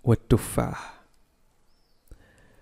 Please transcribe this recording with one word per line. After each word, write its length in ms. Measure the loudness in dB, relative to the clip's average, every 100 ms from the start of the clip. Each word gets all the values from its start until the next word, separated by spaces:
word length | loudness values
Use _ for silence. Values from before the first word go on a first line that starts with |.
والتفاح. 1000 | 0 2 4 2 2 -4 -4 -6 -16 -20 _ _ _ _ _ _ _ _ _ _ -20 -20 _ _ _ _